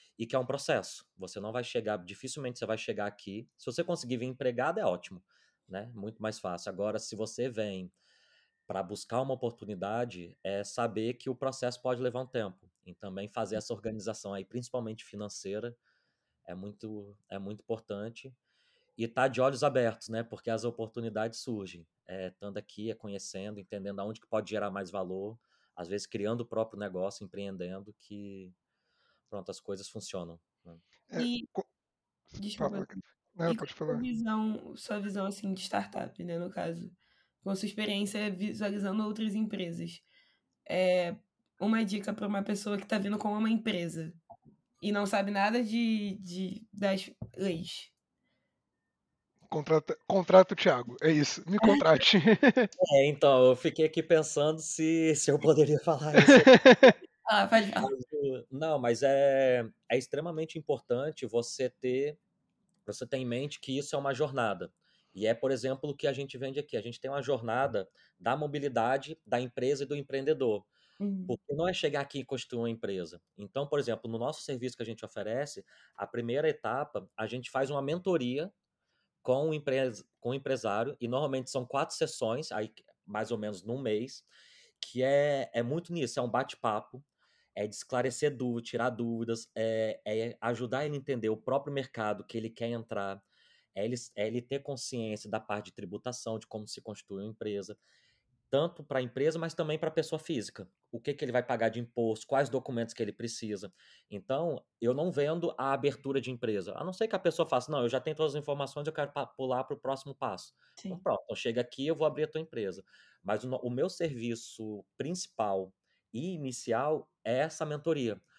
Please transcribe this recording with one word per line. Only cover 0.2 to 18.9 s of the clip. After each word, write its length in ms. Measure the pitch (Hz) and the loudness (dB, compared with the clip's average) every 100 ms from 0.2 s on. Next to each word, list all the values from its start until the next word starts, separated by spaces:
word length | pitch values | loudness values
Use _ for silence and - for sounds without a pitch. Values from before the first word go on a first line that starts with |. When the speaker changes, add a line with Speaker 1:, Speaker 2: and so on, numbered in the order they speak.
| 113 | -4
Speaker 1:
que 80 | 131 | -2
é 40 | |
um 60 | 123 | -2
processo. 600 | 135 - 131 92 - - _ | -6 0 0 -2 -12 -20 _
Você 220 | 92 - | -14 -10
não 120 | 104 | -8
vai 100 | 117 | -6
chegar, 340 | 120 120 104 107 | -4 -4 -2 -4
dificilmente 600 | 87 98 131 - 131 123 | -6 -14 -12 -8 -8 -8
você 60 | 107 | -4
vai 100 | 110 | -4
chegar 300 | - 104 104 | -4 -4 -6
aqui. 420 | - - 101 - _ | -8 -12 -12 -14 _
Se 80 | - | -8
você 160 | 120 | -4
conseguir 340 | 175 170 120 123 | -2 -4 -4 -6
vir 100 | 127 | -6
empregado, 520 | 127 127 120 135 180 | -4 -4 0 -2 0
é 60 | 160 | 0
ótimo, 380 | 90 - 92 _ _ _ _ _ | -2 -6 -18 _ _ _ _ _
né? 240 | 95 113 117 | -10 -10 -10
Muito 260 | 101 113 | -12 -6
mais 180 | 110 107 | -6 -4
fácil. 300 | 98 87 - | -6 -6 -8
Agora, 280 | 92 104 104 | -4 -2 -2
se 160 | - 104 | -6 -8
você 340 | 107 - 127 | -8 -4 -6
vem 420 | 110 107 95 92 - _ _ _ _ _ _ _ | -4 -4 -4 -10 -14 _ _ _ _ _ _ _
pra 160 | 92 | -6
buscar 380 | 92 101 - 120 | -6 -8 -4 -4
uma 120 | 131 | -2
oportunidade, 1040 | 127 117 110 101 101 95 113 123 92 87 - | -4 -4 -6 -12 -8 -4 -4 -6 -8 -16 -12
é 200 | 95 98 | -6 -6
saber 520 | 104 - 117 98 110 123 | -6 -4 -4 -2 -4 -4
que 140 | - | -8
o 60 | 123 | -4
processo 460 | 135 127 123 120 | -4 -4 -6 -4
pode 200 | 131 123 | -4 -2
levar 200 | 127 120 | -2 -4
um 60 | 131 | -6
tempo. 440 | 123 104 92 _ _ - | -4 -6 -8 _ _ -20
E 80 | 90 | -16
também 320 | 101 92 104 | -12 -10 -8
fazer 280 | 117 107 107 | -6 -4 -4
essa 160 | - | -6
organização 600 | 110 113 110 101 107 101 | -6 -6 -8 -8 -8 -8
aí, 120 | 98 95 | -10 -8
principalmente 600 | 120 120 127 113 110 - | -10 -6 -8 -6 -10 -14
financeira, 680 | 104 104 - 98 101 120 120 _ _ _ _ _ _ - | -12 -10 -10 -8 -8 -8 -12 _ _ _ _ _ _ -16
é 80 | 87 | -12
muito, 600 | 101 101 110 107 101 101 _ | -12 -12 -12 -12 -14 -20 _
é 100 | 98 | -12
muito 220 | 98 107 | -10 -12
importante. 720 | _ 113 - 101 107 117 135 127 _ _ _ _ _ | _ -8 -6 -10 -10 -12 -20 -20 _ _ _ _ _